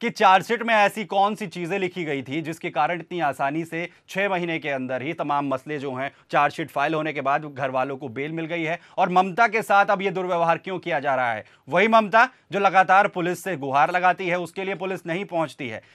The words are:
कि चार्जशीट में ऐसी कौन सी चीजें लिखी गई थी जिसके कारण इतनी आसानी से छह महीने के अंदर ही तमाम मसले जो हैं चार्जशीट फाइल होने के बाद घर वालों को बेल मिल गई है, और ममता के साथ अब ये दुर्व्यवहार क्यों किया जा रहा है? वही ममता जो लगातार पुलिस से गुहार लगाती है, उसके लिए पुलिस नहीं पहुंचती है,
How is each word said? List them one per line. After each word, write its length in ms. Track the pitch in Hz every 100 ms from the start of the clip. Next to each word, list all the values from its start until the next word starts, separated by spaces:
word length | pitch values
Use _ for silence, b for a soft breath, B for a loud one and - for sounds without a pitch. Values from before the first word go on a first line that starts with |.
कि 100 | 233
चार्जशीट 520 | - 202 190 - 226
में 120 | 233
ऐसी 300 | 214 202 214
कौन 300 | 185 196 202
सी 120 | 208 202
चीजें 320 | 175 170 196
लिखी 260 | 180 180
गई 180 | 156 139
थी 200 | 127 151
जिसके 280 | 156 160 175
कारण 240 | 160 156
इतनी 260 | 175 - 175
आसानी 440 | 147 131 139 156
से 240 | 165 165 175 b b
छह 200 | 190 202
महीने 300 | 180 170 160
के 100 | 147
अंदर 340 | 139 127 127
ही 100 | 139
तमाम 360 | 170 147 143 143
मसले 300 | 131 147 147
जो 160 | 139
हैं 180 | 127 139 b b
चार्जशीट 400 | 156 147 - -
फाइल 240 | 143 147
होने 180 | 160 156
के 80 | 143
बाद 240 | 135 147
घर 260 | 151 135 139
वालों 260 | 127 135 135
को 120 | 143
बेल 240 | 113 147
मिल 140 | 160 160
गई 160 | 170
है, 180 | 156 170 b b
और 100 | 185
ममता 400 | 180 196 208 233
के 140 | 220
साथ 240 | - 202 202
अब 160 | 196
ये 80 | 196
दुर्व्यवहार 480 | 180 180 175 165 165
क्यों 200 | 185 180
किया 220 | 175 151
जा 140 | 139
रहा 180 | 131 120
है? 120 | 110 - b b
वही 200 | 165 214
ममता 400 | 220 208 220 - b b
जो 60 | 190
लगातार 500 | 196 185 190 190 208
पुलिस 360 | 185 175 175
से 120 | 202 151
गुहार 340 | 135 135 165
लगाती 380 | 175 180 180 185
है, 100 | 180
उसके 260 | 170 -
लिए 100 | 190
पुलिस 320 | 175 190 180 170
नहीं 180 | 175
पहुंचती 440 | 202 170 147 - 123
है, 140 | 110 b